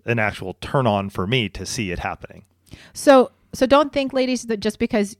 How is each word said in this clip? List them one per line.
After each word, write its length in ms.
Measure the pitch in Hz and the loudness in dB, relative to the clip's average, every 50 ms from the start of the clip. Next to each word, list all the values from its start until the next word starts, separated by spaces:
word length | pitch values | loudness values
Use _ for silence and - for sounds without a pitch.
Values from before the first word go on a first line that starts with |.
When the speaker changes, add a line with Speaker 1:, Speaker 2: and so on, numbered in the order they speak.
| _ | _
Speaker 1:
an 140 | 113 117 117 | -4 -2 0
actual 340 | 107 104 95 - - 92 90 - | -2 -2 -4 -6 -10 -12 -12 -12
turn 240 | - - - 139 131 | -8 -4 -2 0 0
on 240 | 117 104 101 98 98 | 0 0 0 -2 -4
for 160 | - - 92 | -6 -6 -4
me 240 | 95 127 131 113 98 | -2 -2 -2 -2 -2
to 160 | - - 95 | -6 -8 -10
see 260 | - - - 113 92 | -8 -6 -6 -6 -4
it 80 | 87 - | -4 -6
happening. 460 | - 98 85 - - - - 85 - _ _ _ _ _ - - - - - | -6 -6 -8 -10 -12 -18 -20 -20 -20 _ _ _ _ _ -20 -20 -20 -20 -16
Speaker 2:
So, 380 | - - 294 269 262 240 - - _ _ _ - | 0 4 6 8 8 6 4 0 _ _ _ -4
so 120 | - 262 | -2 2
don't 260 | 240 277 285 302 285 | 4 4 4 4 2
think, 220 | - 285 269 262 262 | 0 -2 -4 -2 0
ladies, 300 | 262 262 254 254 240 - | 0 0 0 0 -2 -4
that 160 | 233 226 208 | -4 -6 -4
just 180 | 202 214 208 - | -4 -4 -4 -2
because 400 | 233 233 - 214 208 202 214 | -2 -2 0 0 -2 -2 -4